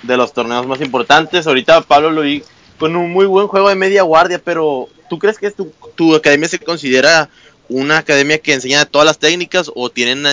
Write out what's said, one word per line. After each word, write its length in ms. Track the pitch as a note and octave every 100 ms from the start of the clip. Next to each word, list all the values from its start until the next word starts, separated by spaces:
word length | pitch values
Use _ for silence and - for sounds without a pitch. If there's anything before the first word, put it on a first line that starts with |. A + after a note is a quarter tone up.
de 140 | A#2+ B2+
los 160 | A#2+
torneos 340 | B2 A#2 B2 B2+
más 140 | C3
importantes. 680 | C#3 B2 A#2 D3 D#3+ F3 D#3
Ahorita 340 | C3 A#2+ E3
Pablo 300 | - D3 D#3+
lo 100 | D#3
vi 220 | C#3+ D3 - _ _ _
con 180 | D#3 F3
un 160 | E3+
muy 140 | F3+ G3
buen 220 | F#3+ G3+
juego 220 | G3 G3+
de 60 | F#3+
media 280 | F#3+ G3
guardia, 360 | F3 D#3+ F3 F3+
pero 460 | - E3 D#3 C3 - _ _
¿tú 80 | E3
crees 180 | G3+ G#3+
que 140 | G3+
tu, 220 | G3+ D#3+ - - -
tu 200 | D#3+ D#3
academia 320 | D3+ C#3+ D#3
se 120 | -
considera 680 | - E3+ C#3 B2+ C#3 E3 C#3+ _ _ _ _
una 320 | B2+ C#3+ D#3
academia 380 | D#3 C#3 C#3 D#3
que 160 | D3+
enseña 320 | C3+ B2+ C#3+ D3
todas 220 | C#3+ D#3
las 100 | D3+
técnicas 540 | D3+ F3 F3 F3+ D3
o 160 | A#2+ B2
tienen 360 | - A#2+ C3+ C#3+